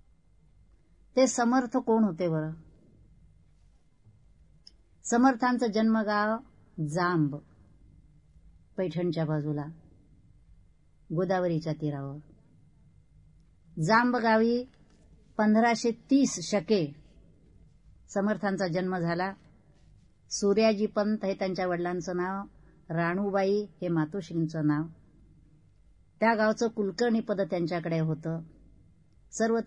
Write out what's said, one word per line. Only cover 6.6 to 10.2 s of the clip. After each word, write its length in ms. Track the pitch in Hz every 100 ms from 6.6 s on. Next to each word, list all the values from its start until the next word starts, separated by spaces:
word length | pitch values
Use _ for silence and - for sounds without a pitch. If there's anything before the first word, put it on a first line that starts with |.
| _ - 151
जांब, 500 | 170 175 170 147 147 - - - - - - - - _ - - - - -
पैठणच्या 480 | 185 165 175 160
बाजूला, 420 | 151 156 151 147 147 - - - - -